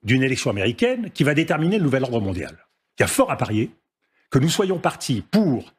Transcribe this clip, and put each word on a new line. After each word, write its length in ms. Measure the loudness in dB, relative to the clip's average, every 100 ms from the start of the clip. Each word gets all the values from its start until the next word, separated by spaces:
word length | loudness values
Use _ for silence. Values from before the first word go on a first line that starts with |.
d'une 200 | 0 0
élection 260 | 2 0 -2
américaine 580 | 0 -2 0 0 0 -6
qui 120 | 0
va 100 | 0
déterminer 440 | 2 0 0 2 2
le 40 | 2
nouvel 180 | 0
ordre 160 | 0 -2
mondial. 360 | -2 -4 -8 -14 _ _ _ -2
Il 20 |
y 40 | -2
a 20 |
fort 240 | 2 0
à 60 | 0
parier 340 | -2 0 -2 -6 _ _ _ _ _
que 100 | 2
nous 100 | 2
soyons 280 | 0 0 0
partis 460 | -2 -4 -4 -4 0
pour 420 | 0 2 0 -4